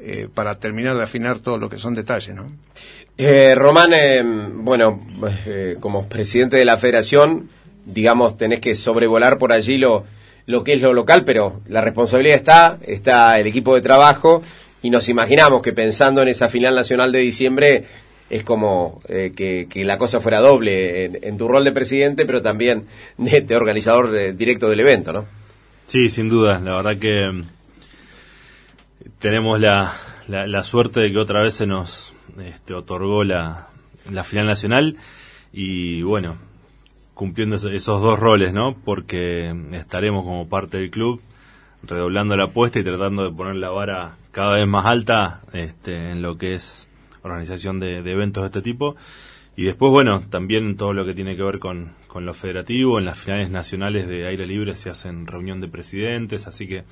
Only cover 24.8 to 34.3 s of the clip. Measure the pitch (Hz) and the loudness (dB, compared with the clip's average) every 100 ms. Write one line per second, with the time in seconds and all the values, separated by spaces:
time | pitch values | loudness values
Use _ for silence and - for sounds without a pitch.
24.8 | 135 113 80 90 107 - - _ _ _ | 4 4 0 -8 -10 -18 -20 _ _ _
25.8 | - 127 120 110 110 113 107 95 92 92 | -4 0 2 0 0 2 4 2 -2 -4
26.8 | 101 101 107 104 98 92 85 - _ _ | -4 -2 -2 -2 -2 -6 -12 -18 _ _
27.8 | - _ - - - _ _ - _ _ | -20 _ -20 -20 -20 _ _ -20 _ _
28.8 | _ _ - - 107 110 110 107 107 98 | _ _ -20 -8 -4 -2 0 2 4 2
29.8 | 92 - - - - 98 101 101 95 120 | 0 -8 -16 -20 -10 -8 -6 -6 -2 0
30.8 | 117 117 107 98 104 101 107 104 104 95 | 0 0 0 0 -2 0 0 -2 -4 -4
31.8 | 87 - - - - 92 90 82 - 90 | -8 -14 -18 -20 -20 -20 -20 -20 -16 -16
32.8 | 85 90 98 104 101 90 82 82 - - | -12 -8 -2 0 0 -2 -4 -10 -18 -20
33.8 | _ _ - 95 90 | _ _ -14 -12 -8